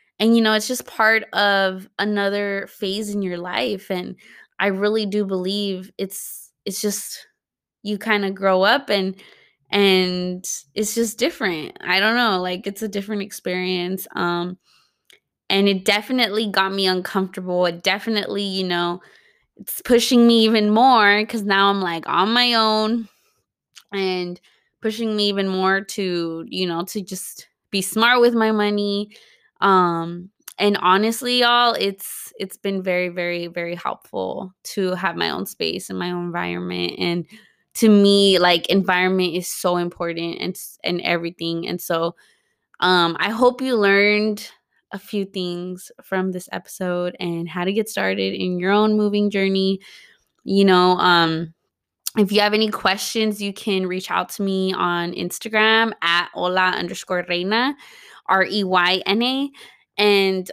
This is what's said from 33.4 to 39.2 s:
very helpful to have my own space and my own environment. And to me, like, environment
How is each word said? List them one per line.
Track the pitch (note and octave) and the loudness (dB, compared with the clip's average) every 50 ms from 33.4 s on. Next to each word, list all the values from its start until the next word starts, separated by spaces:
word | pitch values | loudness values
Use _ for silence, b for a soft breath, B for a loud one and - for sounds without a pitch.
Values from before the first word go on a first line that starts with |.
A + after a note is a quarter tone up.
| E3+ | -6
very | E3+ E3+ F3 E3+ E3+ F3 | -8 -8 -8 -6 -6 -8
helpful | F3 - - - - _ - - G3+ F#3 F#3+ - G3 G3 F#3 _ _ - - - | -6 -6 -8 -8 -8 _ -12 -8 -6 -6 -6 -6 -8 -10 -14 _ _ -16 -10 -6
to | G#3 F#3+ F3+ F#3 | -4 -2 -2 -2
have | F3 F#3+ F#3 E3 | -2 -4 -4 -4
my | E3+ E3 E3 | -4 -4 -4
own | D3 F3+ G3 | -4 -4 -6
space | - - - E3+ E3 E3 F#3+ - - | -8 -8 -6 -6 -4 -6 -6 -8 -8
and | F#3+ F#3 | -8 -6
my | F3 F3+ | -6 -4
own | F3+ F3 F3 | -4 -6 -6
environment. | F3 E3 F3 F3 F3 F3 F3+ F3+ F3 F3+ F3+ F3+ F3 - - | -6 -6 -6 -6 -6 -6 -6 -6 -6 -6 -4 -4 -4 -4 -4
And | F3+ F3 E3+ F3 E3 B B B B B B B B B - | -4 -4 -4 -4 -6 B B B B B B B B B -4
to | - A#3 G#3+ | 2 4 6
me, | G#3 G3+ G3+ G3+ G3+ G3+ G3 G3 F#3+ E3+ | 8 8 8 6 6 6 6 6 6 6
like, | F3+ F3+ F3 E3+ - - | 6 4 4 2 2 2
environment | F3+ G3 F3+ F3+ F3+ F3+ F#3 F#3 F#3+ F#3 | 0 2 2 2 0 2 2 2 2 2